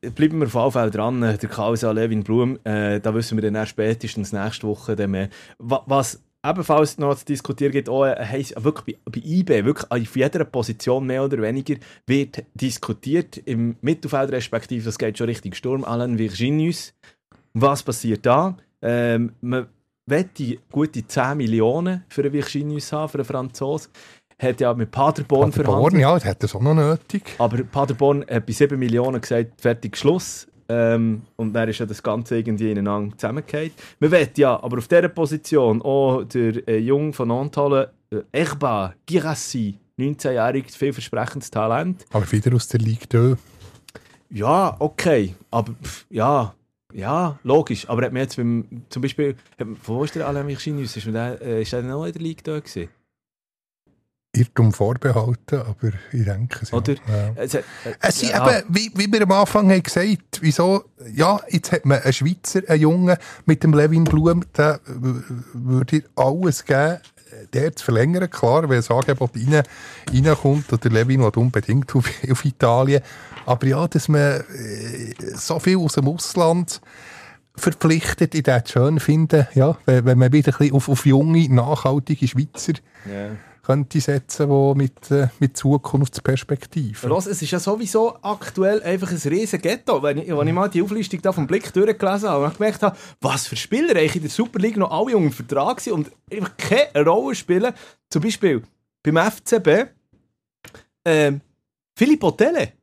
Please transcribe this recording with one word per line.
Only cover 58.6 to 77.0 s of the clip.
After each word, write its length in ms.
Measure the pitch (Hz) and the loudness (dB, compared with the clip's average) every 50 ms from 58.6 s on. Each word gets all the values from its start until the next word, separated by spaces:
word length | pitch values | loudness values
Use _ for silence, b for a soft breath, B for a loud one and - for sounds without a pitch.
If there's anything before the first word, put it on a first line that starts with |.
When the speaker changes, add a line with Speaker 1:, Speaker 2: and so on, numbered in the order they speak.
Speaker 2:
eben, 60 | - - | 0 0
wie, 240 | 170 202 220 220 - | -2 -2 -2 -2 -2
wie 160 | 190 202 208 | -2 0 2
wir 120 | 208 220 208 | 2 2 4
am 100 | 185 196 | 4 4
Anfang 380 | 196 202 - - 214 214 190 | 4 4 4 4 4 6 6
haben 120 | 190 185 175 | 6 6 4
gesagt, 580 | - - 175 180 214 214 - - _ - - - | 0 0 0 2 2 0 -2 -2 _ -12 0 2
wieso, 420 | 160 143 - 170 180 196 196 - _ _ _ 131 117 107 | 2 4 4 4 2 2 2 0 _ _ _ -18 -10 0
ja, 280 | 117 156 175 202 202 - - | 2 4 4 4 2 -2 -2
jetzt 240 | - 170 - - - | -2 -2 0 0 -2
hat 140 | 160 - | 0 2
man 160 | 135 143 131 - | 2 2 4 4
einen 100 | 131 131 | 0 0
Schweizer, 480 | - 131 151 180 - _ - - 190 185 - | 2 0 -2 -2 -2 _ -2 -2 -2 0 2
einen 120 | 165 156 | 2 4
Jungen 360 | 151 151 165 180 180 180 180 170 B B B B B | 6 4 4 4 4 2 2 2 B B B B B
mit 180 | - 160 156 - | 2 2 4 4
dem 80 | 160 151 | 4 6
Levin 320 | 147 147 151 160 165 165 | 6 6 4 4 4 4
Blum, 400 | 151 - 156 151 165 170 175 175 - _ | 4 4 4 4 4 4 2 -2 -4 _
der 240 | - 147 151 156 143 _ | 2 2 2 2 -2 _
w-, 360 | - 127 123 123 127 127 123 123 - 131 120 123 - - | -14 -12 -6 -4 -4 -4 -4 -6 -10 -12 -12 -12 -12 -12
würde 500 | 123 123 127 127 127 127 123 - 151 151 - _ | -8 -2 0 2 2 2 2 0 -2 -2 -2 _
alles 480 | - 131 131 143 170 185 175 139 - - | 2 2 2 2 2 0 0 0 -2 0
geben, 340 | - 147 135 143 156 175 175 _ - _ _ _ _ - - - - - | 0 2 2 2 0 0 -4 _ -20 _ _ _ _ -20 -20 -20 -6 -4
der 200 | 127 139 160 160 | -2 -2 -2 -4
zu 120 | - - | -4 -2
verlängern. 420 | - 120 110 120 151 175 180 185 175 | 0 2 2 4 2 2 0 -2 -4
Klar, 380 | - - - 117 123 156 165 147 | -4 0 2 2 4 2 2 2
wenn 140 | 131 120 117 | 0 0 2
ein 80 | - | 2
Angebot 400 | 117 123 135 - 139 123 131 120 - | 0 0 2 0 0 0 -2 -4 -4
rein, 280 | 113 113 131 151 151 135 B B B B B B B B B - | -4 0 2 4 2 2 B B B B B B B B B 0
reinkommt 600 | 127 135 160 151 - - 139 139 151 143 - - | 2 4 4 2 4 4 2 2 2 0 -2 -2
oder 160 | 110 - 120 | 0 0 2
Levin 320 | 113 110 117 123 131 135 127 | 2 2 2 2 2 4 4
will 100 | 107 - | 2 4
unbedingt 640 | 117 117 127 123 - 104 - 120 135 135 - - | 2 0 2 2 0 0 2 0 0 0 0 0
auf, 120 | 135 123 - - - | 0 0 0 -4 -8
<laughs> 100 | - 131 | -2 -2
auf 140 | 131 - - | -2 0 0
Italien. 580 | 147 - _ - 123 117 120 131 139 139 139 127 B B B B B B B B | -4 -2 _ 2 4 4 4 4 4 2 2 0 B B B B B B B B
Aber 200 | - 127 117 - | -2 -2 0 2
ja, 220 | 131 135 139 165 170 | 0 0 2 0 0
dass 200 | - 160 - - | 0 -2 2 2
man, 340 | 151 147 143 143 135 - - | 2 4 4 2 0 -2 -6
äh, 720 | - - 135 120 107 104 104 110 117 117 - 113 113 - - - - - | -10 -12 -14 -12 -12 -12 -10 -10 -12 -12 -12 -12 -12 -12 -12 -12 -12 -10
so 240 | - - - 160 160 | -10 -6 -6 -6 0
viel 200 | - 185 185 190 | 2 2 2 2
aus 160 | 175 147 - | 2 0 0
dem 120 | - 139 | 0 0
Ausland 760 | 135 156 175 - - - 180 175 160 165 175 180 - - - B B B B | 0 -2 -2 -8 -6 0 2 2 4 4 2 0 -4 -8 -14 B B B B